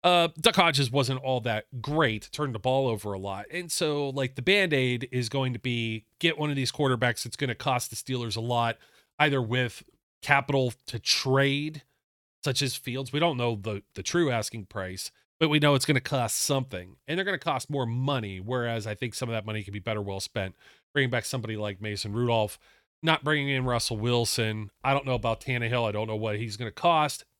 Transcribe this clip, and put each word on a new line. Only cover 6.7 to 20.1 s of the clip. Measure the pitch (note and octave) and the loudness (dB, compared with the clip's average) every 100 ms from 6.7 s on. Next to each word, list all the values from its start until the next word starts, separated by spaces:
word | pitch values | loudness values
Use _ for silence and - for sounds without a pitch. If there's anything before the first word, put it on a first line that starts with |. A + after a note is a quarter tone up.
quarterbacks | - C#3+ B2 B2 A#2 | 0 0 2 2 0
that's | B2 - | -8 -4
gonna | C3+ | -4
cost | A2+ - B2 - | -2 -2 -2 -2
the | A#2 | -10
Steelers | - B2+ A#2 | -6 -6 -4
a | G#2+ | -4
lot, | A2+ A#2+ A#2 A#2 _ _ _ _ | 0 2 0 -2 _ _ _ _
either | D3+ C#3 | 2 4
with | A2+ B2 B2 - - _ _ _ | 2 0 0 -4 -20 _ _ _
capital | - C#3+ C3 C#3 B2+ - - | 4 4 4 2 2 -2 -10
to | - | -8
trade, | - - C3 C3 C#3 C#3 D3+ D#3 _ _ _ _ _ _ | 0 0 4 4 4 2 -4 -8 _ _ _ _ _ _
such | - B2+ | -2 0
as | C#3 - | 0 -2
Fields. | - B2 C3+ | -6 -6 -2
We | D3 | 2
don't | E3+ C3 | 2 2
know | A#2+ A2 | 0 0
the, | G2+ G2+ - | -4 -6 -8
the | - | -10
true | F#2 F3 D#3+ | -2 2 2
asking | A#2+ G#2 A2+ F#2+ | 2 -2 -8 -10
price, | G#2+ F#2 F#2+ - _ _ _ | -8 -6 -8 -10 _ _ _
but | D#3+ | 4
we | D3+ | 6
know | D3 | 6
it's | C#3 | 4
gonna | - C3+ | 4 2
cost | - C#3 A2+ - | 2 -2 0 -2
something. | - C#3 C3 F#2 F2+ - - | 0 0 0 -8 -12 -18 -6
And | E3 | -4
they're | G3 | -2
gonna | F#3 | -4
cost | - C3+ - | -2 -4 -2
more | C#3+ | -4
money, | A#2+ A#2 C3 C#3 G#2+ F#2+ | -2 -2 0 -2 -2 -8
whereas | G2 B2+ A#2+ A2+ G#2+ | -4 -2 -2 -4 -4
I | |
think | G#2+ B2 | -6 -6
some | - A#2+ | -6 -4
of | |
that | A2+ | -4
money | G#2 G#2+ | -4 -6
could | G2 | -6
be | G#2 | -8
better | G2 G#2+ | -4 -4
well | G2+ | -4